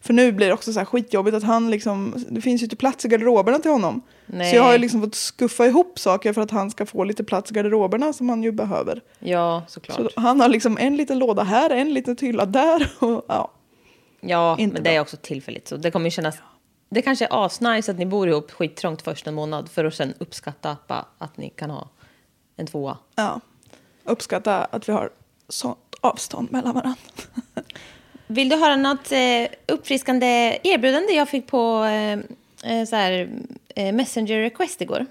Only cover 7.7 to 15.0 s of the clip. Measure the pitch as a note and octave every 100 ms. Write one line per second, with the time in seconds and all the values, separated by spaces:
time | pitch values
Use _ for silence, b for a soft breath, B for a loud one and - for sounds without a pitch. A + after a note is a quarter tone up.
7.7 | A3 F#3+ A3 D4+ C#4+ B3 A3+ A3+ A3 G#3+
8.7 | F#3+ - A#3 _ b F3+ F3 E3+ E3+ E3
9.7 | - - - A3+ - A#3+ C4+ A#3+ A3 A3+
10.7 | G#3+ C4 C#4+ C#4+ C4 B3+ A#3 G3+ A3 D#4
11.7 | B3+ D4 C4+ B3+ A#3+ C4+ A3 G3+ C4 D#4+
12.7 | E4 C#4 - A#3 A3+ - - - _ _
13.7 | b b b b b F#3 F3 E3+ D#3+ G#3+
14.7 | - D#3 D#3+